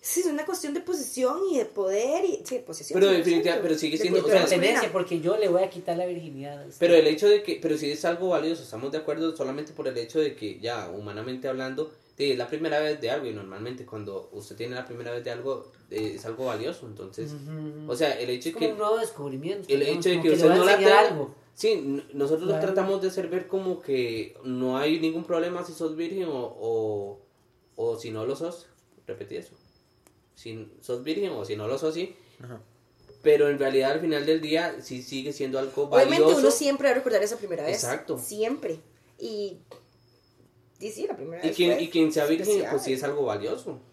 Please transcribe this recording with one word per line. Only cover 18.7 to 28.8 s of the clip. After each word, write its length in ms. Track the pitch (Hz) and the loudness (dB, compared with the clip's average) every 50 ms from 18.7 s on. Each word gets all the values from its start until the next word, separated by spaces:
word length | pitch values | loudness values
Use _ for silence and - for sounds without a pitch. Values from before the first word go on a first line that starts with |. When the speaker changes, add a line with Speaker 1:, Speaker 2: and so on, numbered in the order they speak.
| 214 | 0
Speaker 3:
un 60 | 208 | 0
nuevo 180 | 214 208 220 226 | 0 0 0 0
descubrimiento, 680 | 226 220 - - 143 139 131 131 147 170 202 202 190 - | 0 -4 -6 -8 -8 -8 -8 -6 -6 -6 -6 -6 -2 0
Speaker 2:
el 120 | 139 139 | 2 2
Speaker 3:
digamos, 180 | 143 135 156 175 165 | 2 2 0 2 2
Speaker 2:
hecho 20 | 185 | 2
de 60 | 180 | 2
Speaker 3:
como 80 | 170 165 | 4 4
Speaker 2:
que 60 | 165 | 4
Speaker 3:
que 60 | 151 | 4
le 60 | - 170 | 8 8
Speaker 2:
usted 60 | 156 | 8
Speaker 3:
va 60 | 175 | 8
a 20 | 185 | 8
Speaker 2:
no 60 | 175 | 8
la 80 | 190 202 | 6 6
Speaker 3:
enseñar 180 | 196 196 196 185 202 220 | 8 8 8 10 10 8
Speaker 2:
tenga, 40 | - | 6
Speaker 3:
algo. 240 | 175 156 139 131 - - _ _ _ | 4 -2 -4 -6 -8 -18 _ _ _
Speaker 2:
sí, 140 | - - 220 220 | -2 0 2 2
n-, 320 | 180 139 139 139 143 - - 139 | 2 0 -4 -4 -4 -6 -8 -4
nosotros 320 | 143 139 139 156 160 175 180 | -2 0 0 0 0 0 0
lo 60 | 160 | 0
Speaker 3:
Claro. 120 | 156 160 190 | 0 0 0
Speaker 2:
tratamos 340 | 190 190 190 190 196 196 185 | 0 0 0 0 0 0 0
de 60 | 185 | -2
hacer 200 | 185 - 180 165 | -2 -2 -6 -2
ver 180 | 175 185 180 - | -4 -4 -4 -2
como 340 | - 190 190 185 180 - - | -4 -4 -2 -2 -4 -4 -4
que 520 | - 139 127 123 117 113 113 107 - - - - | -2 -2 0 0 -2 -2 -6 -6 -8 -12 -14 -8
no 340 | 131 127 127 127 127 127 131 | -6 -4 -2 -2 0 0 0
hay 200 | 143 151 160 165 | 2 2 0 2
ningún 260 | 160 160 160 170 170 | 0 -2 -2 -2 -4
problema 380 | - 175 165 170 175 175 156 147 | -2 -2 0 0 -2 -2 -6 -8
si 120 | - 160 | -8 -8
sos 200 | - 170 160 156 | -6 -4 -4 -4
virgen 300 | 156 170 165 190 190 185 | -4 -6 -4 -4 -4 -4
o, 320 | 165 147 131 120 113 - - | -4 -4 -4 -6 -8 -8 -8
o, 600 | 104 113 113 113 110 107 107 101 98 101 101 - _ _ _ _ _ _ _ _ _ _ _ | -4 -2 -2 0 0 -2 -2 -4 -6 -8 -12 -16 _ _ _ _ _ _ _ _ _ _ _
o 220 | - 113 117 113 110 | -4 -4 -2 -2 -4
si 120 | - 117 | -6 -8
no 140 | 110 110 113 | -6 -6 -4
lo 100 | 123 139 | -4 -4
sos, 300 | - 165 170 175 - - _ _ _ | -4 -6 -8 -8 -10 -16 _ _ _